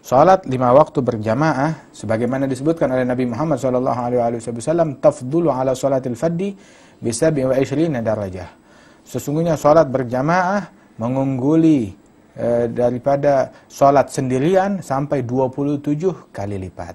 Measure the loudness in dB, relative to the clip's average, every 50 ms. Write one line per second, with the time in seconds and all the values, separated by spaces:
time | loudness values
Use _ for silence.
0 | _ 2 4 4 6 6 4 4 2 -6 -4 0 2 4 6 6 4 4 0 -2
1 | -2 -2 -4 -2 -2 -2 0 2 2 0 2 0 -2 -2 -4 -6 -12 -20 -18 -12
2 | -4 -4 -2 -2 -2 -2 -2 -2 -2 -4 -4 -2 -2 -2 0 0 0 0 0 0
3 | 0 0 -2 -2 -2 -2 -2 -4 -2 -2 -2 0 0 0 0 0 0 0 -2 -2
4 | -2 0 0 0 0 0 -2 -4 -6 -8 -10 -6 -4 -2 0 0 0 -2 -2 0
5 | 0 0 0 0 -8 -4 -2 0 0 0 0 0 -2 -2 -2 -2 0 0 0 0
6 | -2 -4 -6 -2 -4 -4 -2 -2 -4 -6 -8 -10 -20 -20 -20 -20 -20 -20 _ _
7 | -6 -4 -2 0 0 0 2 2 0 2 2 2 0 0 0 -2 0 0 -2 -2
8 | -2 -2 -2 -2 -4 -8 -8 -10 -14 -14 -18 _ _ _ -20 -20 -20 -20 -20 _
9 | _ -10 -8 -8 -6 -4 -2 -2 0 0 -2 2 4 6 6 6 6 4 0 -4
10 | -4 -2 -2 -2 0 0 0 0 0 0 -2 -4 -4 -8 -18 _ _ _ _ -6
11 | -6 -4 -2 -2 -2 -2 -2 -2 0 2 2 4 4 4 4 4 0 -4 -8 _
12 | _ _ _ _ _ _ _ -6 -2 0 0 0 0 -2 0 0 0 0 0 0
13 | 0 0 0 2 2 2 2 2 0 -2 -6 -20 _ _ -2 2 4 6 6 4
14 | 2 2 -2 -4 -2 0 0 0 2 2 2 2 2 2 -2 -4 -4 -4 -4 -4
15 | -2 -2 -2 -2 -2 -2 0 0 0 -2 -2 -4 -2 -2 -2 -2 -2 -4 -4 0
16 | -2 -2 -4 -4 -16 _ -10 -8 -8 -6 -6 -8 -8 -10 -10 -12 -14 -14